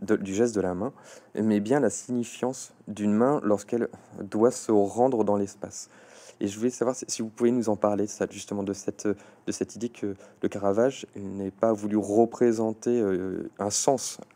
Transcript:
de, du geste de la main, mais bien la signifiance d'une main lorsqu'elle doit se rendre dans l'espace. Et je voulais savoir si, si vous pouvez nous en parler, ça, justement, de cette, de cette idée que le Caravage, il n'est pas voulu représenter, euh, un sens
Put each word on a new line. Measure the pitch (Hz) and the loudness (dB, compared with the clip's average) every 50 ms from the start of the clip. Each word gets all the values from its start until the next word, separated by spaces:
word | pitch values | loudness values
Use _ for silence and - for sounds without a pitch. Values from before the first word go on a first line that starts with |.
de, | - 98 107 - | -2 0 0 0
du | 98 95 95 | 0 -2 0
geste | 101 120 120 110 | 0 2 2 2
de | 101 | 0
la | 92 92 90 | 0 0 -2
main, | 90 104 139 - - - - - - - - - | -2 -4 -6 -8 -10 -20 -20 -20 -20 -20 -10 -4
mais | - 107 110 104 104 | 0 2 2 2 2
bien | 101 110 135 147 | 2 2 2 4
la | 131 104 | 4 2
signifiance | - - - - 127 120 117 - - - 120 127 139 - - - - - - - | 0 -2 -6 -4 -4 -4 -4 -4 -6 -6 -4 -4 -4 -6 -12 -18 -20 -18 -14 -12
d'une | 107 104 104 104 104 | -6 -2 0 2 4
main | 107 120 135 147 147 - | 4 4 4 2 2 2
lorsqu'elle | 104 104 98 - - 120 120 113 - - - - - - - | 0 0 0 0 -2 -2 -2 -2 -2 -6 -10 -20 -18 -14 -14
doit | 95 95 - 107 110 127 | -10 -4 0 4 4 4
se | 123 - - - | 4 2 0 2
rendre | 110 104 101 98 101 113 123 135 131 110 107 | 4 4 4 2 2 2 2 2 4 2 2
dans | 98 101 101 | 2 2 0
l'espace. | 101 98 - - - 107 - - - - - - - - - - - - - - | 0 -4 -6 -10 -12 -12 -12 -12 -16 -18 -20 -20 -20 -20 -20 -20 -20 -20 -10 -6
Et | - 101 | -6 -6
je | 101 107 | -4 -2
voulais | 113 127 | -2 -2
savoir | 123 - 117 123 127 | 0 0 -2 -2 -2
si, | - - - | -4 -6 -8
si | - - | -6 -6
vous | 113 110 | -6 -8
pouvez | - - 120 117 | -2 2 2 4
nous | 123 123 110 110 | 4 4 2 0
en | 107 92 | 0 2
parler, | - 104 104 98 101 107 | 2 2 2 2 -2 -2
ça, | - - 98 - | -2 -4 -4 -4
justement, | 101 101 - - 104 101 101 | -4 -8 -10 -8 -6 -4 -4
de | 98 98 | -4 -4
cette, | - - - 101 - - 104 | -6 -6 -8 -8 -4 -2 -4
de | 98 101 - - - - - - | -4 -4 -6 -20 -20 -14 -8 -6
cette | 104 - - - - | -4 -4 -6 -6 -8
idée | 104 113 120 | -8 -10 -10
que | - - - 101 95 - - - - _ | -8 -6 -8 -8 -8 -8 -14 -20 -12 _
le | - - | -6 -6
Caravage, | - 104 98 101 98 107 120 135 135 - - - - | -4 -2 0 0 2 4 2 2 2 -2 -10 -14 -12
il | 104 101 98 98 98 | -10 -10 -8 -6 -6
n'est | 98 98 | -6 -6
pas | 98 - - 113 | -4 0 2 2
voulu | 110 101 104 104 104 107 | 2 2 0 0 0 0
représenter, | 95 95 101 113 117 113 - - 123 120 113 110 110 110 110 - - 123 120 123 | 0 4 6 6 6 6 4 2 2 4 4 2 0 -2 -2 -4 -4 -2 -2 0
euh, | 107 98 95 90 92 95 90 85 80 - - - | 0 0 0 -2 -2 -4 -6 -6 -8 -8 -6 -4
un | 98 104 | -4 -2
sens | - - - 151 139 123 - - - - - _ _ | -2 0 2 2 2 2 0 -6 -10 -12 -16 _ _